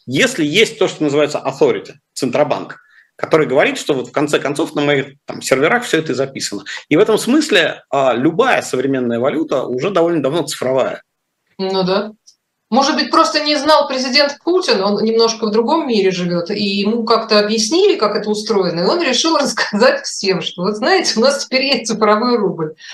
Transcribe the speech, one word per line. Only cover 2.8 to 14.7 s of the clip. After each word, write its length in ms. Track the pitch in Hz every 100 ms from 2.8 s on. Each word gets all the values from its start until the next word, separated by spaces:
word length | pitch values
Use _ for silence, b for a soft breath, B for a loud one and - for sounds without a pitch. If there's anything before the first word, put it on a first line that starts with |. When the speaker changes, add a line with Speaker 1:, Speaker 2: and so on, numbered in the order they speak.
| b b b -
Speaker 1:
который 300 | - 160 131
говорит, 300 | 135 233 262
что 160 | -
вот 160 | 135 120
в 20 |
конце 280 | 131 147 202
концов 360 | 135 151 - 151
на 60 |
моих 260 | 143 139 139 - -
там 160 | -
серверах 420 | - 131 156 240
всё 140 | - 165
это 140 | 156
и 20 | 127
записано. 480 | 135 - - 101 - B B
И 60 | 151
в 40 |
этом 180 | 214 208
смысле, 680 | 220 302 311 381 147 - -
а, 240 | 139 131
любая 480 | 120 151 170 262 190
современная 580 | - 127 135 131 120 117
валюта 440 | 135 156 160 143
уже 260 | - 127 180
довольно 320 | 175 170 165
давно 200 | 131 165
цифровая. 580 | 139 - 123 131 117 - _ _ _ _ _ -
Speaker 2:
Ну 260 | 190 190
да. 280 | 185 190 214 - _ _ _ _ -
Может 240 | 247 269 269
быть, 160 | -
просто 300 | 320 302 302 294
не 100 | 294
знал 300 | 302 294 -
президент 500 | 254 254 285 285 -
Путин, 380 | 339 359 262